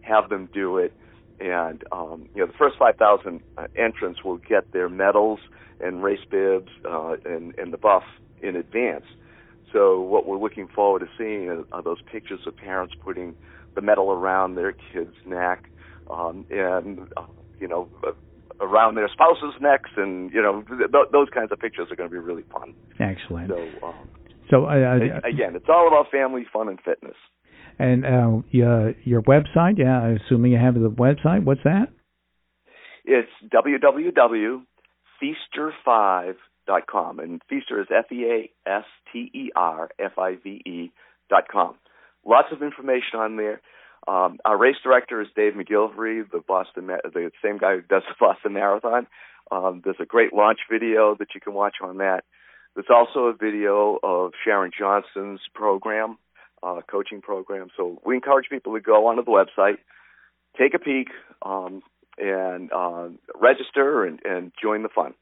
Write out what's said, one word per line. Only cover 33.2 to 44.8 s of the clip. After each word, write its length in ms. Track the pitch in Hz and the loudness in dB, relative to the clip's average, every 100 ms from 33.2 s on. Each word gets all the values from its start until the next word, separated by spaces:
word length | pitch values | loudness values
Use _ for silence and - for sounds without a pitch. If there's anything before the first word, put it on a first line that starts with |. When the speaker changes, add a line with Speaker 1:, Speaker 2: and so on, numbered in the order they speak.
| 113 - 107 | 2 -14 0
Speaker 1:
W 260 | - 143 139 | 2 2 4
W 340 | 143 135 175 | 4 4 0
W 500 | 151 120 113 107 127 127 _ _ _ _ _ | 4 4 4 -2 -4 -12 _ _ _ _ _
feaster 540 | 139 156 - 143 156 - - | -10 -10 -12 -8 -8 -4 2
five 500 | 117 101 92 90 92 _ _ - | 4 4 2 -2 -12 _ _ -2
dot 220 | 92 - | -2 0
com, 320 | 101 82 76 | -4 -4 -10
and 200 | 82 85 _ | -12 -14 _
Feaster 320 | 135 - 113 | -10 -6 -6
is 80 | 95 98 | 0 -2
F 160 | 117 | -2
E 140 | 123 117 | -6 -2
A 440 | 117 - _ - | -2 -6 _ -6
S 160 | 98 107 _ - | -6 -8 _ -16
T 160 | 120 123 | -14 -12
E 180 | 139 135 - | -12 -6 -2
R 340 | 85 80 82 - | -2 -2 -12 -8
F 180 | 98 - | -8 -4
I 200 | 92 92 | -4 -6
V 180 | 98 98 - | -14 -16 -14
E 260 | 85 87 _ _ _ _ | -12 -14 _ _ _ _
dot 140 | 98 - | 2 2
com. 240 | 101 90 - _ _ _ _ 101 | 0 0 -4 _ _ _ _ 4
Lots 220 | 120 139 | 4 4
of 120 | 147 | -4
information 560 | 147 139 135 127 - 113 | -8 -8 -2 -2 -2 -6
on 180 | 110 110 | -4 -4
there. 240 | 107 107 _ _ - _ - | -6 -6 _ _ -20 _ -2
Um, 320 | 95 92 - | 0 0 0
our 140 | - 101 | 0 4
race 200 | 123 135 | 4 2